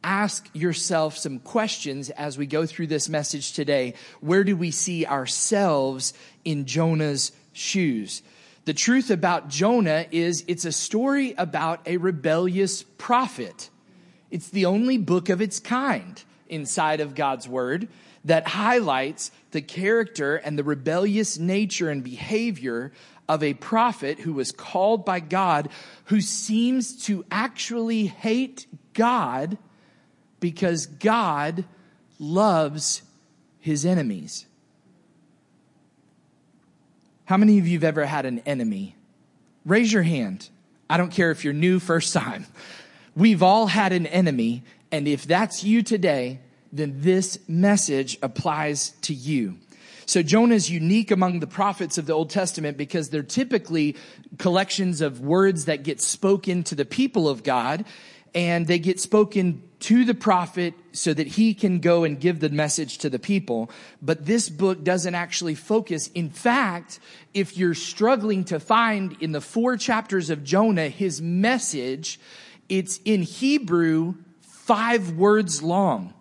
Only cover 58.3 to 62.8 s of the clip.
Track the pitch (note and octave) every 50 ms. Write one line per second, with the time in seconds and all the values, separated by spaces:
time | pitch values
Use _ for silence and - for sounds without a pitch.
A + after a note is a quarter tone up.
58.3 | - F3 F3 E3+ E3+ E3+ E3+ D#3 F3+ F3 D#3 F#3+ F3+ F#3 - - G#3+ G#3+ G#3 G#3
59.3 | - G3 F#3 F3+ D#3 - - - _ _ - - A3 A#3+ B3+ A#3 A#3 B3 - G#3+
60.3 | G3+ F3+ F3 E3 - F#3 F3 E3+ E3+ - - _ - - - E3+ D3+ D3+ D#3 C#3
61.3 | - G#3 A3 A3+ G#3 - - F#3+ F3+ F3 D3 F3 F3 E3+ E3+ D#3 D3 C3+ C#3 F3
62.3 | E3+ D#3 D3+ D3 C#3+ D3 D3+ D3 - E3